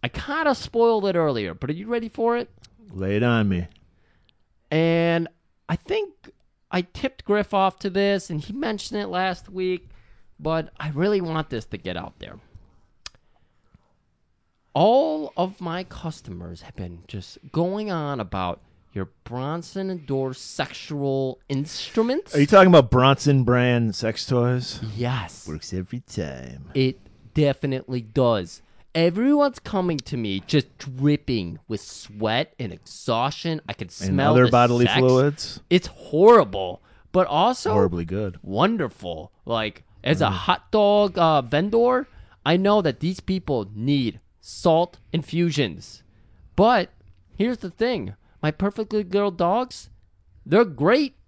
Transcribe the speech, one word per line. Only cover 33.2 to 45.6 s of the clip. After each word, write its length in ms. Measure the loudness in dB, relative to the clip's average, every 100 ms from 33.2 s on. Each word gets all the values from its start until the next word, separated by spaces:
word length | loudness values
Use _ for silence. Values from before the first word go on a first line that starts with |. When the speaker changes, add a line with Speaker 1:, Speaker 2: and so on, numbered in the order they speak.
| -2 -4 -6 -8 -8
Speaker 1:
I 60 |
can 120 | -12 -12
Speaker 2:
And 40 |
Speaker 1:
smell 400 | -8 -2 0 4
Speaker 2:
other 120 | 6 6
Speaker 1:
the 60 |
Speaker 2:
bodily 340 | 6 4 4 4
Speaker 1:
sex. 140 | 4
Speaker 2:
fluids? 600 | 4 4 2 -2 -12 -14 0
Speaker 1:
It's 180 | 0 0
horrible, 960 | -16 -6 6 8 8 6 -2 -6 -8 _ _ _
but 140 | 0 0
also 460 | 2 2 0 0
Speaker 2:
Horribly 320 | 2 2 0 -6
good. 320 | -4 -6 -8
Speaker 1:
wonderful. 880 | -8 0 2 2 -6 -8 -10 -10 -12 _ -6
Like, 380 | -4 -4 -10 _ -8
as 180 | -2 0
a 60 | 0
Speaker 2:
Mm. 40 |
Speaker 1:
hot 400 | 0 -2 -2 _
dog, 460 | 2 4 4 2 2
uh, 240 | 2 2
vendor, 680 | 0 -2 0 2 2 0 -4 -14 -20 _ 0
I 120 | 2
know 240 | 4 2
that 160 | 2 -2
these 200 | -6 -6
people 480 | -4 -6 -2 -4 -4
need 460 | -6 0 0 0 -6 _ _
salt 600 | -20 -2 2 2 2 -6 _
infusions. 920 | -6 -4 0 0 0